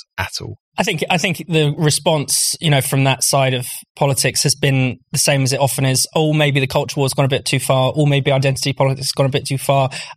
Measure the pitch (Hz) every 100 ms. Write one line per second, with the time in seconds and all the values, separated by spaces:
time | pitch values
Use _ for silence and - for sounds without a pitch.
0 | - - 95 - 92 104 _ - 180 165
1 | - 180 202 165 170 160 151 151 151 -
2 | - 156 135 - - - 165 139 127 135
3 | 135 131 - 143 131 127 123 - - -
4 | 139 135 135 - 147 - 143 135 131 117
5 | _ 147 - 139 131 127 135 - 135 127
6 | - 165 156 151 147 139 131 151 143 -
7 | 135 - 139 135 - 135 - 131 127 151
8 | 147 139 135 135 139 131 143 131 135 135
9 | 135 - 139 139 - 135 - 139 131 -
10 | -